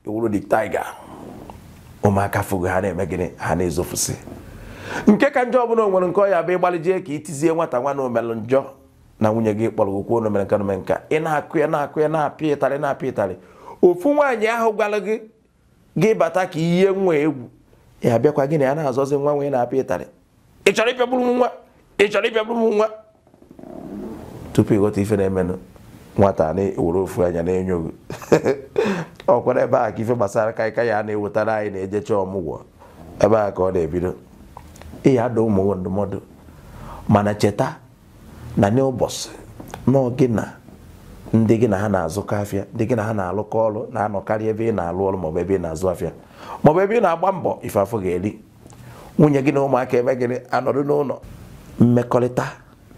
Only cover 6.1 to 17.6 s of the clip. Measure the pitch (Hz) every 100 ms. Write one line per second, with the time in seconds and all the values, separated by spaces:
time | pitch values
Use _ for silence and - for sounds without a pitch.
6.1 | 196 202 175 160 180 180 175 160 185 131
7.1 | 151 156 143 165 165 165 123 135 139 127
8.1 | 117 117 113 110 135 135 - - _ _
9.1 | - 107 113 110 104 113 - 98 98 101
10.1 | 117 110 101 98 104 98 95 92 - -
11.1 | 156 160 151 - 160 151 156 139 156 151
12.1 | 160 139 - 151 143 135 139 147 135 131
13.1 | 113 98 90 - - - - 180 175 294
14.1 | 294 285 233 220 233 226 208 208 208 190
15.1 | 226 - _ _ _ _ _ _ 151 208
16.1 | 202 110 185 185 151 165 175 196 190 185
17.1 | 151 156 131 113 -